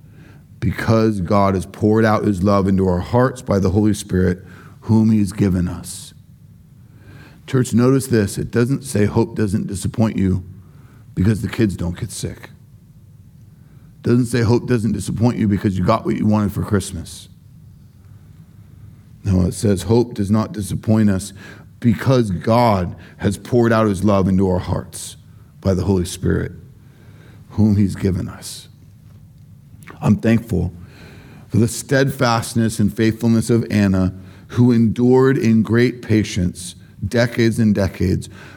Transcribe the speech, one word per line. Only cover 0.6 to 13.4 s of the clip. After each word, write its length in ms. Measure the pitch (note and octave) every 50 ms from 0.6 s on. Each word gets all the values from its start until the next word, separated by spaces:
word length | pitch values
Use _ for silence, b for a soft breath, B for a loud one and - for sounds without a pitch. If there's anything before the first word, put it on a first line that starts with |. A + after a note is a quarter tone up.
because 600 | - F2+ E2+ - - - A2+ A2+ A2 A2 G#2+ G2
God 320 | F2 D#2+ G#2+ G2+ G2 G2 F#2+
has 120 | F#2+ F2+
poured 380 | - - - G#2+ G#2+ G#2+ A2 A2
out 220 | A2 G#2+ - -
his 160 | G#2 G2+ F2
love 260 | F#2 G#2 G2+ G2+ F#2+ G2
into 180 | G2 F#2 F#2+
our 140 | F#2 F2+ F2+
hearts 400 | F2 - - B2 B2+ C3 C3 -
by 180 | - - G#2 G2
the 120 | F#2+ F#2
Holy 240 | F2 G#2+ G#2 G#2+ G2+
Spirit, 500 | - - - - F#2 F#2 F2+ F2+ - B B B B B B B B
whom 280 | B - G#2+ A2 A2 A2
he's 220 | A2 G#2+ G#2 F#2+
given 340 | - - G#2 G2 F2+ F#2 F2
us." 460 | F2 F2 E2+ E2+ - - - - - - - - - - - - - - - - - - - B B B B B B B B B B B B B
Church, 260 | - - C3 A#2 -
notice 340 | - A2+ B2 B2+ C3+ C3+ -
this. 300 | - A#2+ A2 G2+ G2+ -
It 160 | - - -
doesn't 320 | - A#2+ A#2+ A#2+ C#3 - -
say 220 | - - G#2 G#2
hope 280 | G2 - A2+ A2+ - -
doesn't 320 | - G#2+ G2+ F#2 A2+ -
disappoint 520 | - G2+ F2+ - - - - A2+ A2 - -
you 260 | G2 F#2+ F#2 F#2+ - - B B B B B B B B B B B B B
because 240 | - F#2 A2 A2 F2
the 80 | F#2+ F#2+
kids 260 | - - - G2+ F2
don't 240 | - F2 F2 F2 -
get 140 | - -
sick. 380 | - - - - - - - - - - - - - - - - - - - - - - - - - -